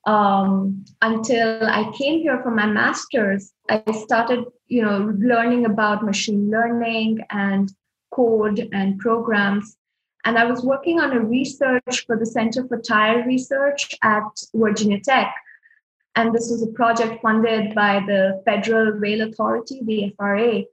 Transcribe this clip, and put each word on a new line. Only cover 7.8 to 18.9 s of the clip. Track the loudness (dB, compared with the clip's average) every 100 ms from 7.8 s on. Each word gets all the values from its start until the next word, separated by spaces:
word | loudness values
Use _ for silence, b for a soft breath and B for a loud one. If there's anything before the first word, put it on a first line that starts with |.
| _ _ _
code | 0 2 2 0 -2 -4
and | -2 -2 -2
programs. | -2 -2 0 0 2 -2 -4 _ _ _ _ _ 0
And | 2
I |
was | 2 0
working | 0 0 0 0
on | 2
a | 0
research | 0 0 -2 -2 0 0 -2 -6 -2
for | -2
the | -2
Center | 0 0 -2 -4
for | -6
Tire | 0 2 4 2 2
Research | -2 -2 0 0 0 -8 -2
at | 0 0 -2 -12 -6
Virginia | 0 0 2 0 0
Tech. | 2 0 0 -6 b b b b _ _ _ -2
And | 0
this | 0 -2
was | -4
a | -4
project | 0 0 2 -2 -2
funded | 0 2 2 0 0
by | 0 2 2 0
the | 2 2 0
Federal | 0 0 2 2 2